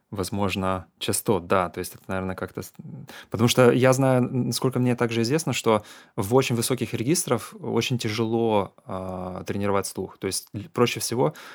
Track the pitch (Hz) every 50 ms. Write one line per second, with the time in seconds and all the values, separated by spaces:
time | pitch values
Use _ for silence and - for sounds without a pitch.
0 | _ - - 98 90 - 110 98 101 95 90 101 92 92 95 92 - _ _ -
1 | - - 101 - - - 107 87 85 85 98 95 90 87 - 90 90 - - -
2 | - - 95 95 95 92 92 - - - - - 101 - _ - - - - 127
3 | - - - - - - - 101 113 120 - - 127 120 131 131 123 127 131 131
4 | 135 131 131 127 123 127 135 127 123 127 120 - - 131 127 127 123 123 120 117
5 | 123 110 117 117 113 117 143 165 - 147 123 - - 117 110 104 - - - -
6 | - _ - - 98 98 120 135 127 - 123 113 117 - 131 - 113 - - 113
7 | 110 131 175 180 - - 123 110 - - - 214 160 120 113 117 117 - 127 117
8 | - 113 104 117 113 110 117 113 117 113 107 101 92 - _ - _ - 98 92
9 | 92 92 92 92 92 92 90 92 92 - 98 101 101 101 98 98 95 - - -
10 | 95 90 - - - 95 90 - - _ - 104 98 - - 127 120 113 - 117
11 | - - 117 120 135 151 - - - -